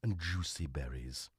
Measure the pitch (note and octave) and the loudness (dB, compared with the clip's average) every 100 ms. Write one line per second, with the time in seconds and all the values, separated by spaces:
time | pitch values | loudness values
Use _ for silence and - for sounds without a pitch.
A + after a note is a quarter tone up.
0 | A#2 F#2 E2+ F#2 E2+ - E2 C2+ B1+ B1+ | 2 2 2 2 0 0 0 0 -2 -2
1 | B1 B1+ - | -4 -6 -8